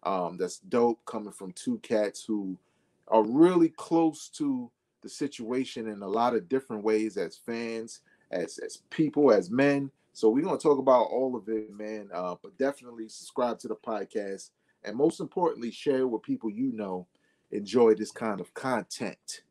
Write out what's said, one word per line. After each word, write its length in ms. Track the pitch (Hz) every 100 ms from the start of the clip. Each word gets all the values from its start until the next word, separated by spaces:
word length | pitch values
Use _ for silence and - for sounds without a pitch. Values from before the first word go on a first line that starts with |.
Um, 340 | - 95 87 90
that's 220 | 90 -
dope, 440 | 95 120 120 113 -
coming 280 | 113 104
from 180 | - 95
two 280 | 90 - 117
cats 440 | - 110 101 -
who 360 | - 107 95 92 _ _ _ _ -
are 160 | 110
really 460 | 107 131 170 180 165
close 600 | - - 165 165 147 -
to 420 | - 143 131 120 _ _ _
the 80 | -
situation 760 | - 143 - 113 127 127 - 110
in 140 | 104
a 40 | 101
lot 280 | 107 120 117
of 120 | 90
different 360 | 131 - 110
ways 340 | 107 110 110 98
as 180 | 87 -
fans, 640 | - 117 117 113 113 - _ _ _
as, 300 | 90 - -
as 180 | - - _
people, 400 | - 151 143 143
as 180 | 104 87
men. 420 | 120 143 139 139 _ _
So 160 | - 113
we're 140 | 120
gonna 160 | 180 147
talk 180 | 151 143
about 280 | 131 127 110
all 300 | 113 131 120
of 140 | 98
it, 220 | 110 107
man. 380 | 101 107 107 101
Uh, 220 | 87 90 87
but 140 | 98 92
definitely 520 | 135 139 123 117 110
subscribe 480 | - - - 120 113
to 80 | 107
the 80 | 110
podcast, 760 | - 107 98 110 101 98 - _ _ _
and 120 | 101 110
most 240 | 151 -
importantly, 520 | 185 - 170 - 120
share 360 | - 147 131 127
with 140 | 110
people 300 | - 131 113
you 200 | 104 131
know 360 | 110 101 92 90 _ _ _ _
enjoy 440 | 104 98 117 117 107
this 160 | 107
kind 280 | - 113 98
of 140 | 90
content. 880 | - 135 120 92 - 107 - - - _